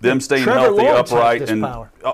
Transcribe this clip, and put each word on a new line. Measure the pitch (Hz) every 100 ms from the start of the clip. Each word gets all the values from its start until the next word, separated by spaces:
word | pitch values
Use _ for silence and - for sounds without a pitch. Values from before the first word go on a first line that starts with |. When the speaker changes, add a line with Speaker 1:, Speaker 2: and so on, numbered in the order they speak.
Speaker 1:
them | 117 131
staying | 131 135
Speaker 2:
Trevor | 131 233
Speaker 1:
healthy, | 127 -
Speaker 2:
Lawrence | 262 123 120
has | 120
Speaker 1:
upright, | 117 117
Speaker 2:
this | 113
Speaker 1:
and | 110
Speaker 2:
power. | 127 120 110 _
Speaker 1:
uh, | 131